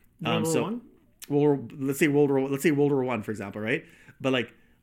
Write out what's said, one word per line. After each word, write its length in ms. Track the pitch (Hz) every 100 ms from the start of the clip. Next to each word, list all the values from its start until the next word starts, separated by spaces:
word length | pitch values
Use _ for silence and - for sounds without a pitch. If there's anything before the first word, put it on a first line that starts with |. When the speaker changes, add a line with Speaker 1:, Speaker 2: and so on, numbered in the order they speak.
| _ -
Speaker 1:
Um, 180 | 160 165
Speaker 2:
World 20 |
War 80 | 160
Speaker 1:
so 100 | 160
Speaker 2:
One? 180 | 180 240 - _ _ - -
Speaker 1:
World 440 | 143 147 139 117
War, 60 | 151 135
let's 120 | 135
say 100 | 160
World 220 | 143 147
War, 180 | 135 135
let's 140 | 139
say 80 | 170
World 200 | 143 143
War 120 | 143
One, 180 | 127 117
for 80 | 104
example, 300 | 107 101 104
right? 240 | 107 156 - _ - -
But, 120 | 131
like, 200 | 131 113 - _ _